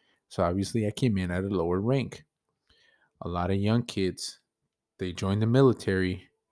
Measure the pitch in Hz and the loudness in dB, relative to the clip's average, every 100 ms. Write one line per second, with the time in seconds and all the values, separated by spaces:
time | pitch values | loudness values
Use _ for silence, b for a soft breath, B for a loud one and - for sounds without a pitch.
0 | _ _ _ - 87 92 98 117 104 - | _ _ _ -2 0 0 -2 -2 -2 0
1 | 131 98 90 87 98 98 85 90 107 135 | 0 2 0 -2 -2 0 0 0 0 0
2 | 120 - - _ _ _ _ _ _ _ | -2 -8 -20 _ _ _ _ _ _ _
3 | _ - 87 87 90 98 104 117 120 - | _ -14 -8 -4 0 0 2 0 0 -2
4 | 95 87 - - _ _ _ _ _ - | -2 -4 -10 -14 _ _ _ _ _ -10
5 | 92 87 95 101 113 123 135 110 - 95 | -8 -4 -2 0 2 6 6 4 0 0
6 | 92 90 - _ _ | 0 -2 -10 _ _